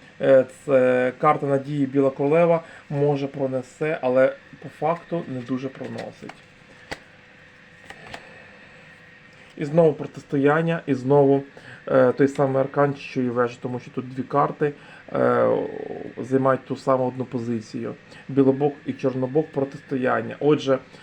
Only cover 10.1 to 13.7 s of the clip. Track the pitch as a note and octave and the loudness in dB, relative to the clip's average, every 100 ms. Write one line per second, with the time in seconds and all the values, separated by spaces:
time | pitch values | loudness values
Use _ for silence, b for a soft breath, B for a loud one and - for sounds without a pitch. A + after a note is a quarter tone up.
10.1 | - - C#3+ C#3 D#3 E3 E3 - B2 B2+ | -14 -6 0 2 2 0 -2 -2 -2 2
11.1 | C#3+ C#3 C#3 C#3 B B B - C3+ B2+ | 4 6 4 0 B B B 0 4 4
12.1 | B2+ C#3 C#3+ C3+ C3 C3+ C#3+ C#3+ C#3 - | 4 2 2 0 0 0 0 0 -2 -8
13.1 | C3+ B2 A#2+ A#2+ A#2+ B2 | -4 -2 0 -2 -4 -10